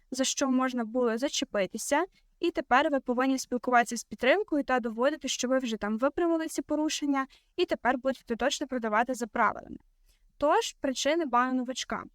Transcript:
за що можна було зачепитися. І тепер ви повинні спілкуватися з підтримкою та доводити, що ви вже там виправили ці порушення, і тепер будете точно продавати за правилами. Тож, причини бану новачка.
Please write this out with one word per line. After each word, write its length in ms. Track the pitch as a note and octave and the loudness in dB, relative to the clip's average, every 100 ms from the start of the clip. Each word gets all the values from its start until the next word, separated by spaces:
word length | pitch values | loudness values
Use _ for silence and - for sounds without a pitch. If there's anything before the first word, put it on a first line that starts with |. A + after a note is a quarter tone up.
| _ | _
за 120 | B3+ | -2
що 280 | C4 - C#4 | -2 0 0
можна 340 | B3+ C4 B3+ A3+ | 2 0 -2 -4
було 320 | A#3+ B3 A3+ | 0 0 0
зачепитися. 880 | C#4+ - C#4 G#3+ F3+ A3+ - C#4+ F#4 _ _ _ | -2 -2 -2 -2 -2 -4 -2 0 0 _ _ _
І 120 | E4+ | -2
тепер 400 | E4+ C#4 B3 D#4 | -2 2 2 4
ви 80 | C#4 | 0
повинні 400 | - A#3+ C4 C4 | 0 0 2 0
спілкуватися 580 | - B3 - B3 A#3 A#3 | -2 -4 2 4 2 -2
з 60 | |
підтримкою 600 | - - B3 F4 G#4 D4+ | -8 -2 2 4 2 -2
та 160 | C4+ B3+ | 0 0
доводити, 480 | A#3 A3 C4 D4+ C4 | -2 0 0 0 -4
що 200 | - B3 | -4 0
ви 120 | C4 | 0
вже 180 | B3+ A3 | 0 -4
там 200 | G#3 G#3+ | -2 0
виправили 500 | C4+ D#4 E4+ E4 D#4+ | 0 2 2 2 -2
ці 140 | - | -6
порушення, 680 | - D4+ D#4 - D4 C#4 C4+ - _ - | -4 -2 0 -2 -2 -2 -2 -10 _ -4
і 100 | F4+ | -2
тепер 320 | D#4+ A#3 C4 | 0 0 0
будете 380 | C4+ C4 - A#3 | 0 -4 -6 -2
точно 320 | B3 - D4 | -2 -2 -4
продавати 460 | B3+ A3+ G#3 A#3+ | -4 0 0 0
за 140 | B3+ A#3 | -2 -6
правилами. 500 | A#3 G#3+ - - - _ _ _ _ _ _ | 0 0 0 -10 -16 _ _ _ _ _ _
Тож, 380 | C#4+ F#4+ A4+ - | 2 2 0 -4
причини 440 | C#4 B3+ C4+ E4 D4+ | -4 -2 0 0 2
бану 280 | A#3+ B3+ | 2 2
новачка. 500 | B3+ B3 C4 - G#3+ - | 0 -2 -6 -6 -6 -8